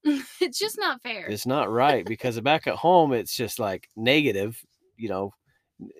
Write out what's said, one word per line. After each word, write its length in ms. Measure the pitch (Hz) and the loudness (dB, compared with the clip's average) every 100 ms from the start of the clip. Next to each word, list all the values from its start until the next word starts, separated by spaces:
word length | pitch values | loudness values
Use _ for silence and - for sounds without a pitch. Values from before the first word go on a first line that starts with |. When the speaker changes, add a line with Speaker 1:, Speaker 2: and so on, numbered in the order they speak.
Speaker 1:
<laughs> 380 | 302 277 262 - | -2 -2 -6 -6
It's 180 | 349 - | -4 -2
just 180 | 427 415 | -6 -4
not 220 | 370 247 | -4 -4
fair. 260 | 254 214 - | -8 -10 -8
Speaker 2:
It's 160 | 104 123 | -6 -2
not 260 | 143 104 | 0 0
right 340 | 117 143 123 90 | 2 4 2 -2
Speaker 1:
<laughs> 0 | |
Speaker 2:
because 340 | 110 127 117 | -4 -4 -2
back 260 | 127 156 165 | 0 0 0
at 80 | - | 0
home, 380 | 165 180 147 | 6 6 6
it's 220 | 120 - - | 2 -2 -6
just, 240 | 110 - | -6 -4
like, 300 | 104 92 - 110 | -4 -4 -10 -2
negative, 680 | 117 151 139 98 104 113 - _ _ _ | 2 4 4 0 -4 -8 -18 _ _ _
you 120 | 110 | -6
know, 220 | 95 101 - _ _ _ _ | -4 -6 -8 _ _ _ _
n-, 100 | - | -20